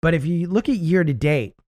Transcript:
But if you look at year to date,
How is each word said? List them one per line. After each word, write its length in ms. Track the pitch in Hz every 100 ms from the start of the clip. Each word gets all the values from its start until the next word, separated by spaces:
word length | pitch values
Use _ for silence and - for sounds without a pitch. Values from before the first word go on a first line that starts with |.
But 120 | 160
if 100 | 165 143
you 220 | 170 170
look 200 | 190 240
at 80 | 247
year 280 | 165 185
to 100 | 165
date, 400 | 131 147 147 104 -